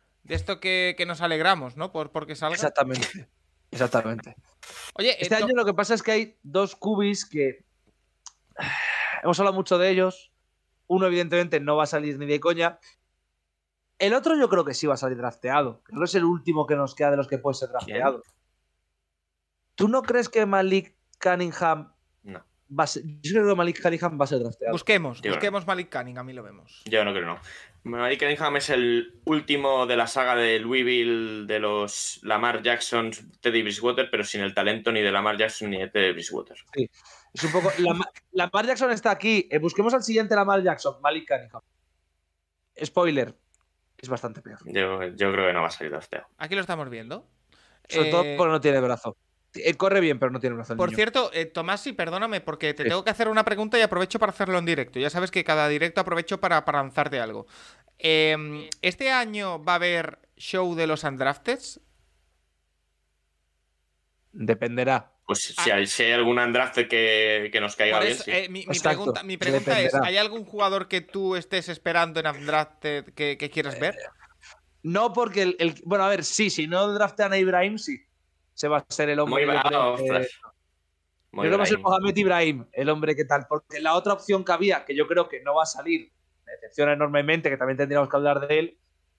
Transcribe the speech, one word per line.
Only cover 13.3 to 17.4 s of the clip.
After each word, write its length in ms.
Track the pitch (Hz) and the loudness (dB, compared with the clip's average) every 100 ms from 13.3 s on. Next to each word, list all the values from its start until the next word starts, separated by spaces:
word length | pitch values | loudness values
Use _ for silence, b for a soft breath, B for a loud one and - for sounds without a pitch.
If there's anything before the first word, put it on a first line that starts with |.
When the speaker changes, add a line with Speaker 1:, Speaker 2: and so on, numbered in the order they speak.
| _ _ _ _ _ _ - | _ _ _ _ _ _ -2
Speaker 2:
El 160 | 196 | 0
otro 240 | 247 320 311 | 2 4 4
yo 120 | 247 | 4
creo 160 | 185 147 | 4 2
que 100 | 123 | 0
sí 100 | 151 | 0
va 80 | |
a 40 | 131 | 0
salir 200 | 131 123 | -2 -2
drafteado. 640 | 123 - 123 143 135 110 _ | -6 -6 0 0 0 -4 _
Creo 140 | 143 | -4
que 60 | 170 | 0
es 100 | 190 | 2
el 100 | 170 | 2
último 420 | 175 160 156 151 | 0 0 0 2
que 80 | 147 | 0
nos 180 | 139 | -2
queda 160 | - 147 | 0 2
de 60 | 143 | 2
los 100 | 131 | 0
que 120 | |
puede 160 | 131 | -2